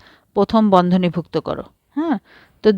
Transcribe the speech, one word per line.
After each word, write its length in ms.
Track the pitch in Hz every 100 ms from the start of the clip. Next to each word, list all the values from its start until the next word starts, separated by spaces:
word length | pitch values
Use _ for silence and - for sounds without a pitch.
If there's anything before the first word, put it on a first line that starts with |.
| _ _ _ -
প্রথম 260 | 196 226 214 190
বন্ধনীভুক্ত 600 | 180 185 180 170 - 160 151
করো। 180 | 143 - _ _ -
হ্যাঁ, 220 | 330 214 - _ _ _
তো 40 | 214